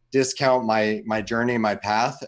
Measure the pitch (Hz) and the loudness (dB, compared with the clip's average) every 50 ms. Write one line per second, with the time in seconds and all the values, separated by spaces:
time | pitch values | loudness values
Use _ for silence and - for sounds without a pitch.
0 | _ _ - 135 131 127 - - 143 131 127 127 117 110 110 110 107 107 107 107 | _ _ 0 0 2 0 0 0 2 2 2 2 2 2 2 2 2 0 0 -2
1 | - 110 110 110 104 95 117 117 120 123 123 117 110 107 101 98 - 101 104 110 | -4 -4 -4 -4 -4 -2 -2 -2 0 0 0 0 0 0 -2 -2 -2 -2 0 0
2 | 117 139 139 - - | 0 -2 -4 -8 -12